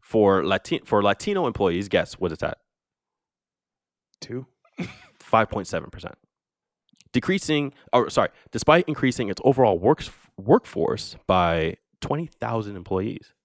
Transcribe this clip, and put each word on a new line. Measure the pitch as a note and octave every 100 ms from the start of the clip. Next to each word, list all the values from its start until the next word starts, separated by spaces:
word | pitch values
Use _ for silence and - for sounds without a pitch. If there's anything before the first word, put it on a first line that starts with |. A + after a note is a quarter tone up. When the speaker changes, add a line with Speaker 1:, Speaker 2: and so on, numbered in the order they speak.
Speaker 1:
for | - A2+ G2+ F#2+
Lati-, | D#2 F#2+ - E3 -
for | G#2
Latino | G2+ G2+ - G3 D3
employees, | G#2+ F#2+ F2 G2+
guess | F#2 E2 -
what | F2
it's | D#2
at? | D#2+ - _ _ _ _ _ _ _ _ _ _ _ _ _ _ _ _
Speaker 2:
Two? | - A#2+ C3+ _ _ - - - - _
Speaker 1:
Five | - A2+ A2
point | G#2+ F#2
seven | F2 -
percent. | - - - _ _ _ _ _ _ _ _ _
Decreasing, | B2+ - F#3+ - D3+ C#3 _ _
or | B2 G2
sorry, | - F#2+ _ _
despite | A2+ - E3+ F3+
increasing | D3 C3 - G#2+
its | F#2+
overall | C3 C3 A#2+ F2+
works, | G2 D#3 - - _ -
workforce | G2 A3+ - - - - - - -
by | F#2 F2 E2 D#2+ - _ _
twenty | - D3 E3
thousand | _ A2+ A2+ G#2 G2
employees. | F2 F#2+ G2+ - - _